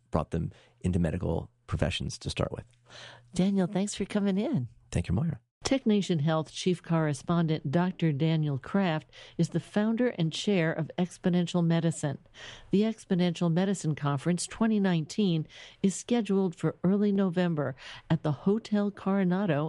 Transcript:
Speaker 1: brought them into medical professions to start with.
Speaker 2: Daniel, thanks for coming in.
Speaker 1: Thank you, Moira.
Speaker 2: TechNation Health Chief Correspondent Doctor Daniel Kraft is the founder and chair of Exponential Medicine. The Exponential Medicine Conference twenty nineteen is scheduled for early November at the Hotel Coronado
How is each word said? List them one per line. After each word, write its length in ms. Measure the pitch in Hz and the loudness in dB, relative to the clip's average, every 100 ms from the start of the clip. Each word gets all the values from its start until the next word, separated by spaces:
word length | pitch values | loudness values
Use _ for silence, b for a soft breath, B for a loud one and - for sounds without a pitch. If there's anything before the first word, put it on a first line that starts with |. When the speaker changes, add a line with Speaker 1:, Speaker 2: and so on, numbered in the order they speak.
| _ | _
Speaker 1:
brought 200 | 82 - | -4 -2
them 220 | 82 85 b b b | -4 -6 b b b
into 180 | 92 87 | -2 0
medical 520 | 82 85 85 82 - _ - | 0 -2 -4 -4 -6 _ -8
professions 500 | - 73 - 67 - | -2 -2 -2 -6 -8
to 140 | - | -8
start 200 | - - | -4 -4
with. 140 | - - _ B B B B - | -6 -14 _ B B B B -6
Speaker 2:
Daniel, 320 | - 190 196 180 | 0 0 2 0
thanks 280 | 190 208 | -2 -4
for 120 | - 196 | -4 -4
coming 320 | 208 202 190 | -2 0 0
in. 300 | 254 208 123 - - | 0 -2 -4 -10 -6
Speaker 1:
Thank 180 | 87 - | -4 0
you, 60 | |
Moira. 240 | 95 165 - _ _ | 0 -2 -4 _ _
Speaker 2:
TechNation 600 | - 262 - 208 180 170 | -2 0 2 2 2 0
Health 280 | 151 160 156 | 2 0 -2
Chief 320 | - 185 170 | -4 -2 -2
Correspondent 880 | - 165 151 143 - 170 160 160 139 | 0 0 0 -2 0 0 2 0 0
Doctor 420 | 170 180 180 165 | 0 0 0 0
Daniel 440 | 139 160 160 151 135 | 2 2 2 0 -2
Kraft 540 | - 196 190 156 - B B - | -2 0 0 0 -6 B B -2
is 140 | 165 | -2
the 100 | 170 | -2
founder 480 | - 208 214 226 247 - | -2 0 0 2 0 0
and 140 | 160 | -2
chair 400 | - - 196 160 | 0 0 2 2
of 180 | 156 151 - | 0 -4 -2
Exponential 680 | 180 - 185 175 170 180 | -2 -2 0 2 2 2
Medicine. 520 | 165 165 165 - 147 - - B B B B | 2 2 2 0 -4 -6 -12 B B B B
The 100 | 190 | 2
Exponential 720 | 214 214 - 180 180 165 175 | 2 -2 -2 2 2 2 2
Medicine 420 | 160 190 190 156 | 2 2 0 -2
Conference 520 | 147 147 143 160 175 - | -2 0 0 0 -2 -4
twenty 340 | - 226 214 | 0 2 4
nineteen 640 | 196 170 147 - 202 160 156 B B B | 2 2 0 0 2 2 -2 B B B
is 120 | 196 | 0
scheduled 640 | - - 240 214 196 190 165 | 0 0 0 2 2 0 0
for 200 | 160 - | -4 0
early 300 | 175 196 208 | 0 2 2
November 640 | 196 190 170 180 156 135 139 B B - | 2 2 2 0 0 -2 -6 B B -2
at 140 | 170 | 0
the 100 | 156 | 0
Hotel 580 | 143 196 220 - 208 202 | 0 2 0 0 0 0
Coronado 800 | 196 190 196 180 185 202 143 | -2 -2 2 2 2 2 0